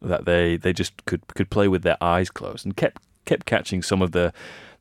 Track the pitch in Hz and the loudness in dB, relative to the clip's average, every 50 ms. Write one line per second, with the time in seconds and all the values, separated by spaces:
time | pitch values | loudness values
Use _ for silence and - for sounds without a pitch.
0 | - - 87 - - 87 87 87 87 85 85 85 - 92 90 82 87 - - - | -4 -4 -2 -2 2 2 4 4 4 2 2 0 0 0 0 0 -2 -6 -8 -12
1 | - - - 82 - - - - 98 - - 107 101 101 92 90 - 85 78 - | -6 -4 -4 -4 -6 -6 -4 -4 -2 0 2 2 4 4 4 2 2 0 0 0
2 | 87 87 85 90 92 - - - - - 110 - - 101 98 - - - - - | 2 2 2 2 0 -2 -6 -10 -12 -10 -10 -10 -8 -8 -4 0 -2 -2 -2 -4
3 | _ _ _ _ - - - - - - 117 101 - - 98 92 87 - 101 95 | _ _ _ _ -2 -2 -2 0 0 0 -2 -2 0 -2 -4 -2 0 0 2 2
4 | 92 87 80 90 87 85 - - - - - - - - - _ | 2 2 2 2 0 0 -2 -6 -16 -18 -18 -20 -20 -20 -16 _